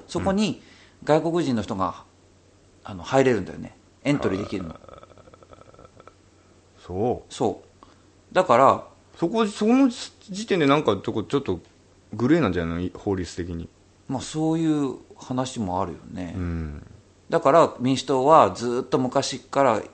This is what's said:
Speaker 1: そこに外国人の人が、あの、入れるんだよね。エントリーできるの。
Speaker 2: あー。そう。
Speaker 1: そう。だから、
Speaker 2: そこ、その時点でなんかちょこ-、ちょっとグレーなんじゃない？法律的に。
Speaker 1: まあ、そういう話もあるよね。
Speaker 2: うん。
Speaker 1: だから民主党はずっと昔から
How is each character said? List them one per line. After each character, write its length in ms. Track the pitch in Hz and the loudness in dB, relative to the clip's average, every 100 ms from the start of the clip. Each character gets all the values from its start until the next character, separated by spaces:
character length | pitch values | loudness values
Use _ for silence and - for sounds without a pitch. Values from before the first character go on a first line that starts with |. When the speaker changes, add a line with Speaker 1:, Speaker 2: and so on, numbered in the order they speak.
| - | -6
Speaker 1:
そ 120 | 175 | -4
こ 120 | 185 | -2
に 320 | 190 208 - - - - _ | 0 0 -4 -12 -20 -20 _
外 180 | - 156 | 0 2
国 200 | 160 175 | 2 0
人 120 | 139 117 | 0 -2
の 60 | |
人 140 | 98 101 | -2 -2
が、 300 | 92 - - _ _ _ _ _ _ _ | -4 -4 -16 _ _ _ _ _ _ _
あ 120 | - 92 | -16 -14
の、 80 | |
入 200 | 82 135 | 0 2
れ 100 | 131 | 4
る 80 | 110 | 2
ん 40 | 80 | -2
だ 80 | |
よ 60 | 78 | -12
ね。 160 | 92 - _ _ | -14 -18 _ _
エ 80 | 139 | -2
ン 60 | 147 | -2
ト 120 | 101 | -2
リ 80 | 95 | -4
ー 20 | |
で 60 | - | -4
き 100 | - | -8
る 60 | |
の。 80 | 82 | -8
Speaker 2:
あ 80 | - | -14
ー。 0 | - - - - - - - - - - - - - - _ _ _ _ _ _ | -20 -20 -20 -20 -20 -20 -20 -20 -20 -20 -20 -20 -20 -20 _ _ _ _ _ _
そ 440 | - 90 120 95 - | -10 -4 -2 -4 -8
う。 40 | |
Speaker 1:
そ 280 | - 117 - | -4 -4 -4
う。 60 | - _ - _ _ _ _ | -12 _ -20 _ _ _ _
だ 120 | 180 | 0
か 140 | 180 120 | 4 6
ら、 260 | 131 98 - - _ - | 6 4 -2 -20 _ -6
Speaker 2:
そ 100 | 170 | -2
こ、 180 | 226 214 | 0 0
そ 180 | - 214 | 0 2
の 240 | 262 269 | 4 4
時 580 | 233 - - - 190 226 | 0 -12 -18 -14 -10 -2
点 120 | 190 | 2
で 60 | 139 | 4
な 100 | 147 | 4
ん 80 | |
か 140 | 131 98 | 2 0
ち 60 | - | -2
ょ 40 | |
こ-、 100 | 110 | -4
ち 120 | 95 139 | -2 -2
ょ 20 | |
っ 20 | |
と 180 | - 87 - _ _ _ _ | -2 -6 -8 _ _ _ _
グ 160 | 107 120 | -2 2
レ 80 | 170 | 4
ー 20 | |
な 100 | 113 | 2
ん 40 | |
じ 80 | 90 | 0
ゃ 40 | 82 | -2
な 140 | 85 | -2
い？ 120 | 90 | -6
法 220 | - 107 95 | -6 -4 -2
律 200 | 85 - | -4 -8
的 140 | 87 | -8
に。 180 | 85 - _ _ _ - | -8 -12 _ _ _ -10
Speaker 1:
ま 120 | 131 | -8
あ、 20 | |
そ 320 | - 156 160 | -8 -4 -2
う 60 | 165 | 0
い 60 | 160 | 0
う 300 | 151 139 - - - | 0 -2 -6 -14 -16
話 420 | - 127 127 120 | -8 -6 -4 -4
も 220 | 98 90 | -4 -2
あ 40 | 92 | -4
る 80 | |
よ 60 | 73 58 | -6 -12
ね。 220 | 87 87 95 | -12 -10 -6
Speaker 2:
う 20 | |
ん。 480 | 87 82 78 73 - - _ _ - | -6 -4 -6 -10 -16 -20 _ _ -4
Speaker 1:
だ 100 | 165 | 0
か 120 | 139 | 4
ら 220 | 139 143 - | 6 4 2
民 180 | 123 131 | -2 0
主 60 | |
党 220 | - 131 139 | 0 0 6
は 280 | 160 104 90 | 6 6 2
ず 260 | 120 120 123 | -4 -4 -2
っ 40 | |
と 80 | 131 | -2
昔 420 | 127 139 131 131 | 0 -2 -4 -6
か 240 | - 139 | -4 0
ら 180 | 135 107 - | 2 2 -4